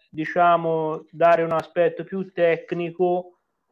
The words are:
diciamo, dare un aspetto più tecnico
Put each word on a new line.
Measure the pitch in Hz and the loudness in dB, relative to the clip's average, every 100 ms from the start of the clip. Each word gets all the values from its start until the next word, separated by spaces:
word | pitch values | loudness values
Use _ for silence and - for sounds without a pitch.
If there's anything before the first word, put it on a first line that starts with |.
| _ | _
diciamo, | 147 156 180 175 170 165 160 156 160 - | -10 -4 2 4 4 0 -2 -2 -6 -10
dare | 151 170 165 | 0 4 4
un | 165 | 2
aspetto | 160 - - 170 170 | -4 -4 0 0 -2
più | 165 196 190 | -8 -8 -8
tecnico | - 170 165 165 170 170 165 180 180 180 _ _ _ _ | -2 0 0 -4 -8 -6 -2 -2 -2 -6 _ _ _ _